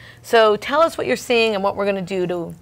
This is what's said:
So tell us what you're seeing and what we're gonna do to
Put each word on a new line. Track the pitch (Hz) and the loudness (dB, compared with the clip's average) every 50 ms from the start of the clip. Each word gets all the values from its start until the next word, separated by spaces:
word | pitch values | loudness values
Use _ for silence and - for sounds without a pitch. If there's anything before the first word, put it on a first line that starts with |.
| - - - - - | -20 -20 -20 -20 -8
So | - - 233 220 214 208 | 2 4 6 6 6 4
tell | 208 - - 262 302 | 2 -2 -2 2 2
us | 330 330 - | 2 2 0
what | - - | -4 -4
you're | - 247 - | -4 -4 -4
seeing | - - 254 233 226 226 214 | -2 0 2 2 2 2 0
and | 190 190 | 0 -2
what | 196 196 | -2 -2
we're | - 202 | -2 -2
gonna | 202 202 196 | -2 -2 -4
do | 185 165 190 190 180 170 | -4 -6 -4 -4 -2 -2
to | 180 175 170 170 170 - | -4 -6 -6 -8 -10 -4